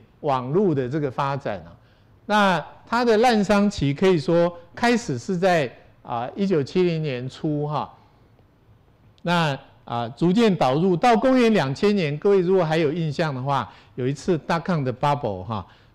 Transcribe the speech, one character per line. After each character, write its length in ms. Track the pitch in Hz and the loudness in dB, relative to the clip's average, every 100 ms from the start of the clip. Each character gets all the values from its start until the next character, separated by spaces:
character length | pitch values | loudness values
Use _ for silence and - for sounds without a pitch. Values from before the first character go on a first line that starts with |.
| - _ | -16 _
网 300 | 156 131 123 | -2 -2 0
络 240 | 160 208 | 0 2
的 140 | 147 123 | 0 -2
这 100 | 156 | -4
个 100 | 143 | -4
发 280 | 123 139 139 | -4 -4 -4
展 220 | 135 101 | -6 -8
啊。 120 | 80 - _ _ _ _ | -10 -20 _ _ _ _
那 420 | - 208 202 170 - - | -2 2 2 0 -4 -14
它 200 | - 233 | -6 -2
的 120 | 240 214 | 2 4
滥 260 | 247 226 | 4 4
觞 260 | 190 202 202 | 2 2 2
期 240 | - 143 | 0 -2
可 140 | 143 190 | 2 2
以 100 | 180 | 2
说 340 | 139 170 170 170 - | 2 2 2 -2 -16
开 220 | - - 240 | -2 0 0
始 200 | - 127 | -2 -8
是 200 | - 185 | -4 0
在， 320 | 190 175 131 - - _ | 2 2 0 -8 -20 _
啊， 260 | - 120 127 | -10 -8 -6
一 100 | - | -4
九 160 | 196 175 | 0 0
七 220 | 135 185 | 0 0
零 180 | 180 160 | 0 0
年 280 | 156 123 131 | -4 -6 -8
初 400 | - 160 147 147 | -8 -4 -4 -4
哈。 240 | 147 98 - _ _ _ _ _ _ _ _ _ _ _ _ | -6 -6 -12 _ _ _ _ _ _ _ _ _ _ _ _
那， 340 | 170 175 160 135 - - | -2 0 0 -4 -10 -20
啊， 240 | - 120 120 | -10 -6 -6
逐 220 | 131 170 | -2 0
渐 220 | 190 226 | 4 2
导 200 | 175 135 | 2 2
入 220 | 139 190 175 | 2 2 2
到 200 | 247 226 | 4 4
公 220 | 262 262 | 4 4
元 160 | 233 | 4
两 180 | 214 135 | 2 0
千 220 | 139 208 | 0 0
年， 220 | 208 156 147 | 2 -2 -2
各 120 | 202 | 2
位 100 | 196 | 2
如 160 | 175 190 | 4 2
果 80 | |
还 140 | 160 160 | 2 2
有 140 | 156 | 0
印 200 | 170 160 | 0 -4
象 200 | 143 160 | -4 -4
的 80 | 131 | -4
话， 320 | 135 139 104 - - | -4 -2 -4 -12 -18
有 120 | - 127 | -6 -6
一 60 | |
次 240 | 147 - 175 | -4 -2 -4
dot-com 460 | - 170 160 170 | -2 -4 -2 -2
的 80 | 131 | -2
bubble 500 | 117 143 143 120 95 | -2 -2 0 -2 -8
哈， 240 | 92 107 90 - _ | -8 -8 -10 -18 _